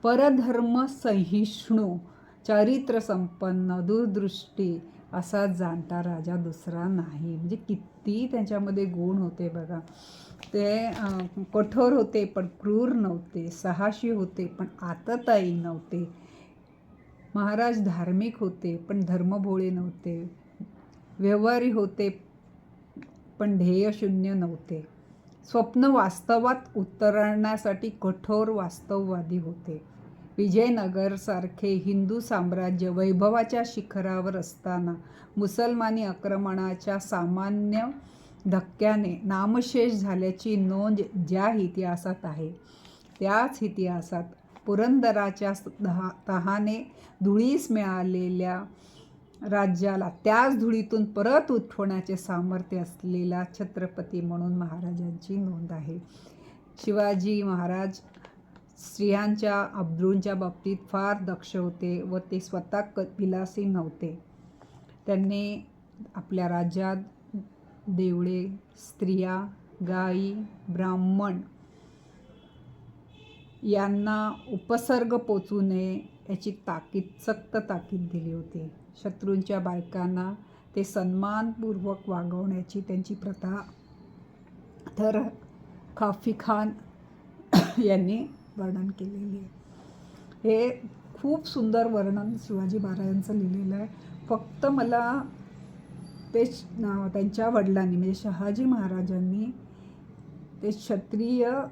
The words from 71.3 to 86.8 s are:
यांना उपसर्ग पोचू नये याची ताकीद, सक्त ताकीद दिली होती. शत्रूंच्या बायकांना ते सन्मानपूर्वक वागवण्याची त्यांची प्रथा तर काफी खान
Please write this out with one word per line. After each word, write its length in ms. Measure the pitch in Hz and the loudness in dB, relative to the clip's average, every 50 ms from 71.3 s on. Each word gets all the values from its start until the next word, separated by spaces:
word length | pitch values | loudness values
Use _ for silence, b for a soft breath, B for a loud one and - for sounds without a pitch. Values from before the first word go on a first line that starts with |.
| 185 180 - - - - B B B B B B B B B B B B B - - - - - - - - - - - - - - - - - - - - - - - - - - - - | -2 -4 -6 -10 -18 -20 B B B B B B B B B B B B B -20 -20 -20 -20 -20 -20 -20 -20 -20 -20 -20 -20 -20 -20 -20 -20 -20 -20 -20 -20 -20 -20 -20 -20 -20 -20 -8 0
यांना 720 | 214 202 202 196 202 202 202 208 214 214 214 214 214 208 - - - | 0 2 2 2 2 0 0 0 0 0 0 0 -2 -4 -6 -10 -8
उपसर्ग 600 | 240 185 - - 240 233 233 - 262 247 233 226 240 | -8 -8 -2 -2 -2 -2 2 2 2 2 2 2 0
पोचू 480 | 240 - - 208 196 190 - 208 202 | -2 0 0 -2 -2 -2 -2 -2 0
नये 400 | 196 190 190 185 185 185 185 196 - - - - - - | 0 2 0 0 -2 -2 -4 -6 -8 -12 -20 -20 -10 -8
याची 220 | 196 185 - 214 | -8 -6 -6 -8
ताकीद, 520 | 196 - - - 170 160 - - - 196 185 - - - - - | -8 -8 -8 -8 -8 -8 -8 -6 -6 -6 -6 -6 -12 -10 -4 -4
सक्त 300 | 220 214 - - - 220 214 - | -4 -4 -6 -6 -4 -4 -4 -4
ताकीद 380 | 202 175 - - 202 185 175 170 | -6 -8 -6 -6 -6 -6 -4 -4
दिली 200 | - 170 160 165 | -6 -6 -6 -6
होती. 380 | 160 165 160 - - 170 160 160 - - - - - - - | -8 -8 -10 -10 -10 -10 -10 -10 -14 -18 -20 -20 -20 -10 -10
शत्रूंच्या 560 | 202 185 - - 196 196 190 190 - 202 190 | -10 -8 -6 -2 0 0 0 2 0 -2 -2
बायकांना 720 | 180 185 175 175 175 - - 185 180 180 185 180 180 190 202 214 B B B B B B - | -2 -2 -4 -4 -6 -6 -6 -4 -2 -2 -2 -2 -4 -6 -8 -10 B B B B B B -4
ते 80 | 202 196 | -4 -4
सन्मानपूर्वक 1300 | 196 - 208 185 180 185 190 196 202 208 214 226 226 226 233 220 220 208 190 180 202 196 190 - - | -2 -2 -2 -2 0 0 0 0 0 -2 -2 -2 -4 -4 -4 -4 -4 -4 -4 -4 -4 -6 -6 -6 -6
वागवण्याची 720 | 185 175 175 175 175 180 190 196 190 185 180 - - 202 | -4 -4 -2 -4 -4 -2 -2 -2 -2 -4 -6 -6 -8 -8
त्यांची 340 | 190 - 190 185 185 - 208 | -6 -2 -4 -4 -2 -4 -8
प्रथा 480 | 196 185 196 190 - - 185 190 202 196 - - - - - - - - - - - - - - - - - - - - - - - - - - - | -8 -6 -10 -8 -6 -6 -6 -6 -6 -8 -12 -18 -20 -20 -20 -20 -20 -20 -20 -20 -20 -20 -20 -20 -20 -20 -20 -20 -20 -20 -20 -20 -18 -18 -14 -4 0
तर 220 | 208 214 214 208 254 247 - - - - - - - - - - - - - - | 0 2 2 0 -2 -2 -8 -12 -20 -20 -20 -20 -20 -20 -20 -20 -20 -18 -6 -2
काफी 340 | 220 208 196 202 - 226 214 - | -2 -2 -2 -2 -2 -4 -4 -2
खान 300 | - - 220 208 214 214 214 - | 0 0 0 2 2 -2 -4 -6